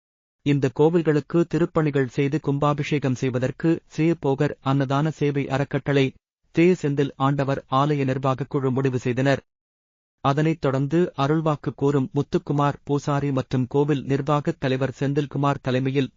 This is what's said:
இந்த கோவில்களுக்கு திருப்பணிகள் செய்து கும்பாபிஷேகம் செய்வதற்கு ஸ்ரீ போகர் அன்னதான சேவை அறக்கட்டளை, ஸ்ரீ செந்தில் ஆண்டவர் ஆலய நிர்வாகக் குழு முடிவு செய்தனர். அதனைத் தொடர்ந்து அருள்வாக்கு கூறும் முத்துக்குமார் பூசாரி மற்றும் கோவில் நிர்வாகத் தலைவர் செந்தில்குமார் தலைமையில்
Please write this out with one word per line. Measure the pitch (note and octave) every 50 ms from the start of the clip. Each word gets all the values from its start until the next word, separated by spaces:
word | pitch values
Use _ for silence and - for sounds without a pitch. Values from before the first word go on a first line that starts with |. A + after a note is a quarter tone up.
| _ _ _ _ _ _ _ _ _
இந்த | C#3+ C#3+ C#3+ C3 C3+ -
கோவில்களுக்கு | - D3 D#3+ E3+ F3+ D#3+ D#3+ D3+ D3 C#3 - - E3+ E3+ -
திருப்பணிகள் | - D#3 E3+ D#3+ - E3 D#3 D3+ C#3 C#3+ C3+ B2 -
செய்து | - C#3+ C#3 C#3 D3+
கும்பாபிஷேகம் | - - C#3 C#3 D3+ D3 D3 C#3+ D3 - D#3+ D3 C3 C3+ B2+ -
செய்வதற்கு | - C3 A#2+ B2 B2 B2+ - - - E3 E3 - - _
ஸ்ரீ | - - D#3 E3 E3+ E3 -
போகர் | C#3+ C3+ C3+ D3 C#3+ - - -
அன்னதான | C3+ C3+ C#3 C#3 C3 C#3 C#3 D#3 D#3
சேவை | D3 - D3 D3 C#3 C#3+ C3+ -
அறக்கட்டளை, | C3+ C3 C#3+ - - C#3+ - - C#3 C#3 C3+ C3 - _ _ _ _ _ _ _ _
ஸ்ரீ | - E3 F3+
செந்தில் | F#3 - - D3 C#3+ C#3+ C#3+ C3+ -
ஆண்டவர் | - C3+ C3+ C#3+ C#3 C#3 C3 C#3 C3 - _
ஆலய | C3+ C3 C#3 D3 D3+ C#3+ C#3
நிர்வாகக் | C3 C3 C3+ C3 C3+ C3 B2 C#3 -
குழு | - D3 C3 C3+
முடிவு | B2+ C3 B2+ C3+ B2 B2
செய்தனர். | - B2+ B2 A#2+ C3 C#3 C3+ - - _ _ _ _ _ _ _ _ _ _ _ _ _ _ _ -
அதனைத் | C#3 C#3 C#3+ D3+ D#3+ D#3+ D#3+
தொடர்ந்து | - C#3+ C3 C3 C#3 C#3 D3 E3+ F3+ - - -
அருள்வாக்கு | C#3 C#3 D3+ E3 D#3 D#3+ D3+ - - D3 B2+
கூறும் | - C#3+ C#3 C#3+ C#3+ C3 B2+ -
முத்துக்குமார் | C#3+ C#3+ - - F3 - - D3 C#3+ C#3+ C#3+ C#3 - _
பூசாரி | - C#3+ C#3+ - - D3 C#3+ C#3 C#3+
மற்றும் | C#3 C3 B2+ - - B2+ B2+ A#2+
கோவில் | - C#3+ D3 C#3+ D3+ C#3 -
நிர்வாகத் | - C3+ C#3 C#3 C#3+ D3+ D3 C#3+ - D#3 -
தலைவர் | - C3+ B2+ C3 C3+ B2+ - -
செந்தில்குமார் | C#3+ C3+ C#3+ D3+ D3 C#3 - C#3 C#3 C#3+ C#3 - - C#3
தலைமையில் | B2 B2+ C3 C3+ C3 C#3+ C3+ B2+ -